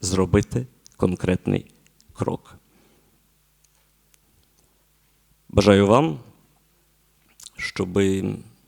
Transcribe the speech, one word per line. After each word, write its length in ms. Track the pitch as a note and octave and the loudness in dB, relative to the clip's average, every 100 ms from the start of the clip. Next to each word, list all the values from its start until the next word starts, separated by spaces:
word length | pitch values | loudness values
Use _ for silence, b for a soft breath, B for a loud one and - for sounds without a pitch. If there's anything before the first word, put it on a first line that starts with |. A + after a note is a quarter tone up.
зробити 640 | F#2+ F#2 F2+ G2+ - A#2+ B2+ _ _ _ | -4 -2 2 2 0 -6 -10 _ _ _
конкретний 680 | F#2+ F2+ - F#3 - G2 - _ _ _ _ | -4 -2 -2 -2 -2 -4 -6 _ _ _ _
крок. 440 | - - - - - _ _ _ _ _ _ _ _ _ _ _ _ _ _ _ _ _ _ _ _ _ _ _ _ _ _ _ _ _ | -10 -8 -8 -14 -20 _ _ _ _ _ _ _ _ _ _ _ _ _ _ _ _ _ _ _ _ _ _ _ _ _ _ _ _ _
Бажаю 380 | - G2+ G2 G2+ | 2 4 6 6
вам, 320 | A#2 D#3+ C#3+ - _ _ _ _ _ _ _ _ _ _ _ - - | 4 2 -4 -14 _ _ _ _ _ _ _ _ _ _ _ -20 -16
щоби 800 | - - F#2 F#2 G2 F#2+ G2 G2+ - _ | -12 -8 -4 -2 -2 -2 -6 -10 -14 _